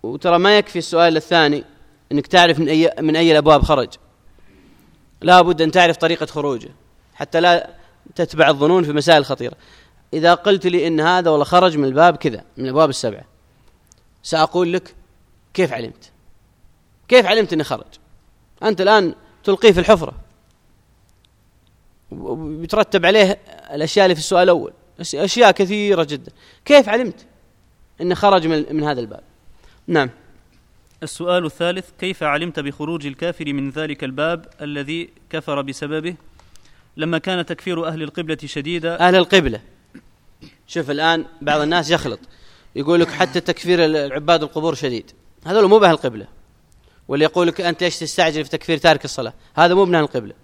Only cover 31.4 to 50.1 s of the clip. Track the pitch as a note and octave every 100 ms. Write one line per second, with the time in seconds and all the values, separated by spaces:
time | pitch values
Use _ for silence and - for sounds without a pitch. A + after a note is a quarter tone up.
31.4 | D#3+ - E3+ F#3 F3+ _ F#3 F#3 D#3 D3
32.4 | E3+ D#3 C#3+ C#3 D3+ E3 C#3+ C3 E3+ E3+
33.4 | D3+ C#3+ C#3 C#3 D#3 C#3+ C3+ C3 D#3 E3+
34.4 | - _ D3 D3 C#3+ E3 E3+ _ _ D#3+
35.4 | D#3 C#3+ C#3 C3 D3 D#3 D#3+ F3 - _
36.4 | _ - _ _ _ - D#3 E3 - F3+
37.4 | D#3+ F3 - E3 D#3+ D#3+ D3+ - D#3+ D#3
38.4 | D3 - C#3+ F3 D#3+ E3+ F3 F#3 E3+ G3
39.4 | C#3 G#2+ - _ _ - _ _ _ _
40.4 | - _ _ E3+ C#3 D3 D#3+ E3 E3 -
41.4 | C#3+ D3+ D3+ F3 D3+ E3+ C#3+ G#2 - -
42.4 | - _ _ - C#3 F3 E3 - F#3 D#3
43.4 | E3+ - E3+ F3+ D#3+ D#3 C#3 C3+ D3 E3
44.4 | D3+ D#3+ D#3+ D3 D3 A#2 - _ _ _
45.4 | D#3 G3+ G3 G#3+ G3 D#3 C3 A2 G2 -
46.4 | _ _ _ _ _ _ - C#3 D3+ F3+
47.4 | F3 E3 F3 D#3+ F3 - D#3 - E3 D3+
48.4 | C#3+ D#3 - D#3+ E3+ D3 C3+ - A2+ -
49.4 | _ - E3+ F3+ F#3+ E3+ D3